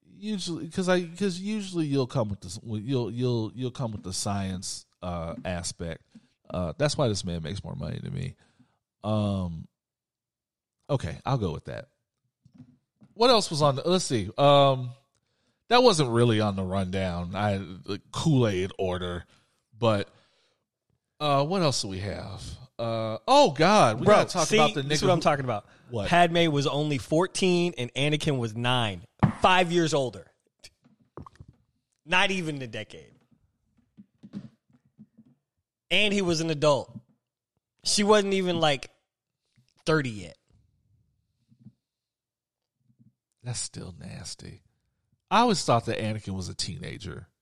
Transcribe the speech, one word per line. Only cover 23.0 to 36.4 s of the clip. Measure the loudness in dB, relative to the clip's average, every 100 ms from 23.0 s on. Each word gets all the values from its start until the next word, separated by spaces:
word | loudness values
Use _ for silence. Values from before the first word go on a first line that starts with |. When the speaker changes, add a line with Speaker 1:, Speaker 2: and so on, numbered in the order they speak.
| -4 -6 4
Speaker 1:
oh | 6 6
God, | 6 4 8 6 4
we | 6
Speaker 2:
Bro, | 6
Speaker 1:
gotta | 6
talk | 0 2
Speaker 2:
see, | 4
Speaker 1:
about | 4
the | 2
Speaker 2:
this | -2 0
is |
Speaker 1:
nigga | 2
Speaker 2:
what |
I'm | 4
Speaker 1:
who |
Speaker 2:
talking | 2 0
about. | -2 -6 -8 _ _
Speaker 1:
What? | -6 2
Speaker 2:
Padme | 4 4 4 2
was | 2 0
only | -2 -2 -2
fourteen | 0 0 0 0 2 2 0 -2
and | -6
Anakin | -2 0 0 0 -2
was | -2 -4
nine. | 0 0 0 -4 -14 _ -2 2
Five | 4 4 4
years | 2 2
older. | 0 -2 -6 -20 _ _ _ -20 _ _ _ _ -20 -20 _ -20 _ _ _ _ _ -2
Not | 0 0
even | 0 -4 -6
a | -8
decade. | -10 -12 -16 -20 _ _ _ _ _ _ _ _ _ -20 _ -16 -16 -16 _ _ _ _ _ -20 _ _ _ _ _ _ _ _
And | 0 2
he | 0
was | 0 -2